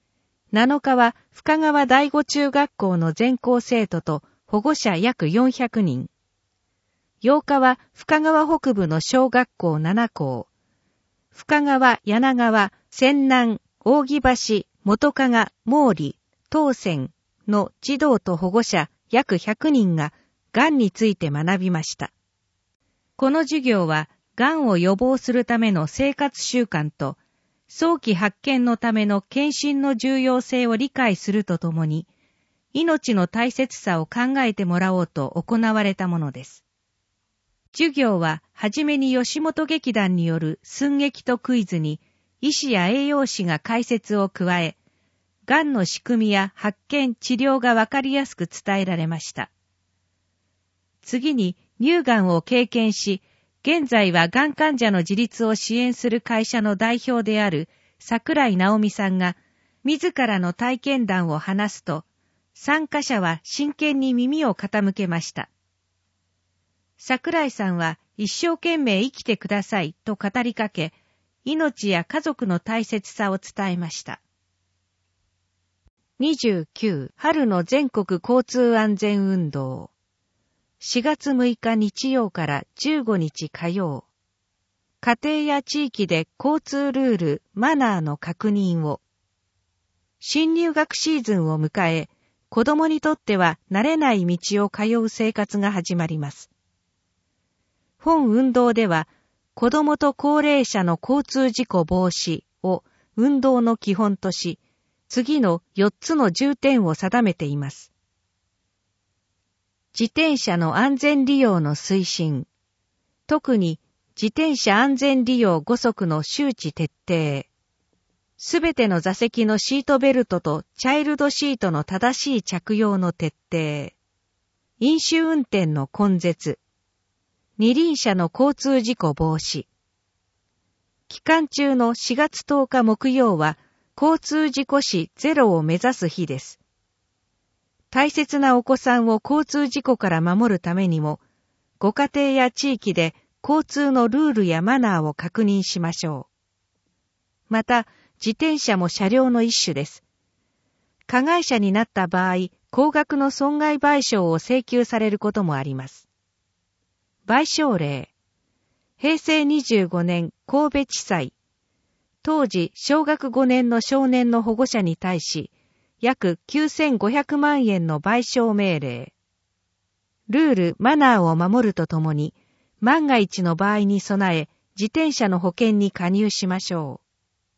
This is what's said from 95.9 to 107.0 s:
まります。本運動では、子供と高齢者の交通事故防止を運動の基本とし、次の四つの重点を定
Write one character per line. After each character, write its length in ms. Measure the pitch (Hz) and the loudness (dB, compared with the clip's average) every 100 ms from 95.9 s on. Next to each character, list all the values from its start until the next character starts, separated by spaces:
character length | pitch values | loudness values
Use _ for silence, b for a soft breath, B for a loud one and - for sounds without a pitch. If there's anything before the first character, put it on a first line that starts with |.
| 175 | -2
ま 100 | 165 | -2
り 120 | 156 | -4
ま 120 | 143 | -8
す。 200 | - - _ _ _ _ _ _ _ _ _ _ _ _ _ _ _ | -12 -20 _ _ _ _ _ _ _ _ _ _ _ _ _ _ _
本 320 | 311 320 247 | 0 2 4
運 240 | 226 262 | 4 4
動 220 | 247 240 | 4 4
で 120 | 226 214 | 2 2
は、 220 | 160 156 _ _ _ _ | 0 -2 _ _ _ _
子 160 | - 240 | -2 0
供 260 | 302 302 294 | 2 2 2
と 160 | 294 | 0
高 300 | - 285 302 | 0 0 2
齢 240 | 294 285 240 | 4 2 2
者 180 | 208 | 0
の 160 | 175 170 | 0 -2
交 220 | - 285 | 0 -2
通 240 | - 262 262 | 0 0 0
事 160 | 226 | 0
故 220 | 247 185 160 | -2 -2 0
防 240 | 180 180 | 0 0
止 340 | - - 160 - _ | -2 -4 -6 -8 _
を 220 | 185 180 - _ _ - | -4 -4 -6 _ _ 0
運 240 | 262 277 | 2 4
動 220 | 269 247 | 4 4
の 160 | 233 226 | 2 0
基 160 | 202 | -2
本 240 | 190 208 196 | 0 0 -2
と 120 | 190 | -4
し、 260 | - 175 160 _ _ _ _ _ | -6 -8 -10 _ _ _ _ _
次 320 | 247 247 302 | -4 0 2
の 220 | 202 170 - | 2 0 -4
四 160 | - 202 | 0 0
つ 220 | - - | 0 -2
の 160 | 320 220 | 2 2
重 260 | 165 277 285 | 2 0 2
点 280 | 277 254 | 2 4
を 80 | 180 | 2
定 300 | 156 | 0